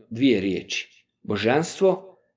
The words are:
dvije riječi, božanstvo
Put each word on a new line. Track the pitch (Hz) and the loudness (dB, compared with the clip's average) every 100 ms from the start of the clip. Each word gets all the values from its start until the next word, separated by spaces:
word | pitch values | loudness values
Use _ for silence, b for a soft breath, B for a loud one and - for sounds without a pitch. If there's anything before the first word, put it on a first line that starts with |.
| - | -14
dvije | 113 135 104 | 0 2 2
riječi, | 95 85 - - - _ _ _ | 0 -4 -6 -10 -10 _ _ _
božanstvo | - 101 107 143 170 - 190 185 - - _ | -6 -2 0 0 -2 0 0 0 -6 -20 _